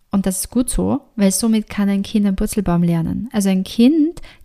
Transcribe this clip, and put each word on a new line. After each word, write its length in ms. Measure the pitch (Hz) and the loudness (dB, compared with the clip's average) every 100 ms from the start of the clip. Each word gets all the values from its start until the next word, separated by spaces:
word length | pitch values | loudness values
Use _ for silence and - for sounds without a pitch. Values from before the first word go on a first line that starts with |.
| _ 202 | _ -2
und 100 | 190 | -2
das 140 | 185 | -4
ist 100 | - | -4
gut 200 | 233 254 | -2 -2
so, 320 | - 185 254 - - | -2 -2 -2 -6 0
weil 120 | 196 | 0
somit 380 | 196 233 220 214 | 2 0 0 -2
kann 200 | - 202 | -2 0
ein 120 | 196 | 0
Kind 240 | 202 220 202 | -2 0 0
einen 120 | 196 | 0
Purzelbaum 460 | 214 - 190 175 | -2 -2 0 2
lernen. 440 | 175 165 165 185 214 | 2 0 -2 -4 -4
Also 160 | 214 196 | -2 0
ein 160 | 190 190 | 0 -2
Kind 560 | - 240 320 302 339 - - | 2 4 4 0 -2 -14 -18